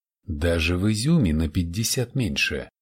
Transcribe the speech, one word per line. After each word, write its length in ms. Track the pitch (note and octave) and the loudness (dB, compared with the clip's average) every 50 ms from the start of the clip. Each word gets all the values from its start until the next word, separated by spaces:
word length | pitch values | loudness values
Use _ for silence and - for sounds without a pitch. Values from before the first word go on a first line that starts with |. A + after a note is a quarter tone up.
| _ _ _ _ _ - | _ _ _ _ _ -8
Даже 500 | D#2+ C#2+ D#2+ E2+ E2 E2 D#2 E2 F2+ F2+ | -6 -2 0 0 2 2 0 0 0 0
в 120 | F#2+ A2 | 2 0
изюме 440 | A2 G#2 A#2 D3+ E3+ E3 A2+ F2 D2+ | 0 0 2 2 2 4 4 4 2
на 160 | D#2+ - - | 2 0 0
пятьдесят 640 | - G2 F2 E2+ E2+ G#2 A#2 - - C3 A#2+ - - | 0 0 -2 -2 -2 -4 -2 -2 -2 -2 -4 -2 -2
меньше. 540 | C3+ A#2 G#2 G#2 - - - - C2+ - - - _ | -2 -2 -2 -2 -2 -2 -2 -2 -4 -8 -10 -14 _